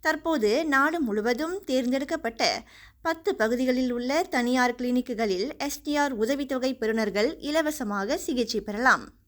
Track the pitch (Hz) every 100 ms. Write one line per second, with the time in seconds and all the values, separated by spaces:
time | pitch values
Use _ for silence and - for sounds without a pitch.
0 | 320 311 330 320 214 240 320 269 285 339
1 | 254 208 214 247 320 370 - 262 247 262
2 | 269 330 240 233 185 104 - - - _
3 | 330 330 370 - 247 240 254 254 254 240
4 | 247 294 349 269 240 254 247 240 247 247
5 | 247 220 226 185 220 - 285 - - 294
6 | 285 240 220 277 277 262 254 262 220 226
7 | 214 196 226 - 285 302 311 302 233 202
8 | 196 311 - 254 226 220 208 208 254 185
9 | 107 _